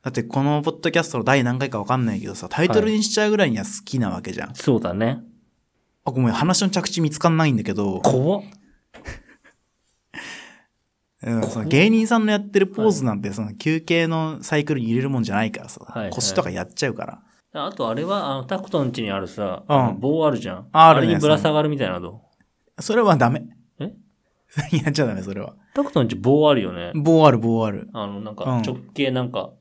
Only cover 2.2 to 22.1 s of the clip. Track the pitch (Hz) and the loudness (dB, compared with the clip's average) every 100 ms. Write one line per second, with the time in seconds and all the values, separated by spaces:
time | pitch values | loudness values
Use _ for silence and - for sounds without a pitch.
2.2 | 101 95 90 - 175 202 214 214 214 214 | -8 -10 -8 -2 2 2 2 0 0 0
3.2 | 214 214 175 110 98 - - 131 107 90 | 2 2 2 0 -2 -6 -4 -2 -2 -4
4.2 | 95 90 - - - 117 90 90 113 117 | -8 -10 -10 -4 2 2 2 -2 -2 -2
5.2 | - _ _ _ _ _ _ _ - 127 | -10 _ _ _ _ _ _ _ -6 0
6.2 | 123 113 180 185 196 185 175 - 160 151 | 0 2 2 2 2 0 -4 -2 -2 2
7.2 | 170 160 160 120 104 98 101 92 - 131 | 2 2 2 2 -2 -2 -2 0 2 2
8.2 | 143 196 202 - _ _ _ - - - | 2 0 -4 -20 _ _ _ -20 -16 -16
9.2 | _ - _ _ _ _ _ _ _ - | _ -20 _ _ _ _ _ _ _ -18
10.2 | - - - - _ _ _ _ _ _ | -16 -16 -18 -20 _ _ _ _ _ _
11.2 | 117 117 107 117 110 226 220 226 220 233 | -6 -4 -4 -4 0 4 4 4 2 2
12.2 | 214 208 202 202 190 196 220 160 131 101 | 2 0 0 0 0 2 0 2 -2 -2
13.2 | 101 101 107 104 156 160 160 165 165 165 | -6 -6 -8 -6 -2 -2 0 0 2 -2
14.2 | 160 156 - 151 147 143 113 117 139 131 | -4 -8 -4 -2 0 -2 0 0 0 -2
15.2 | 104 101 113 - - - - - 101 - | -2 -2 -2 -6 -14 -16 -12 -10 -8 -2
16.2 | 123 95 - 92 90 - 135 - - - | -2 0 -2 -6 -8 -6 -6 -4 -12 -14
17.2 | _ _ _ - 147 - 120 113 170 202 | _ _ _ -10 -10 -6 -4 -4 -4 -4
18.2 | 147 135 131 190 196 165 131 123 110 98 | -4 -8 -6 -8 -4 -2 -2 -4 -4 -4
19.2 | 90 - 101 90 - 147 123 98 127 156 | -6 -6 -6 -6 0 2 2 0 -2 0
20.2 | 156 123 - 90 - 151 165 156 - 170 | 0 0 -6 -10 -2 8 10 10 6 2
21.2 | 151 151 156 151 151 143 107 90 87 | 4 4 4 2 0 0 -4 -4 -8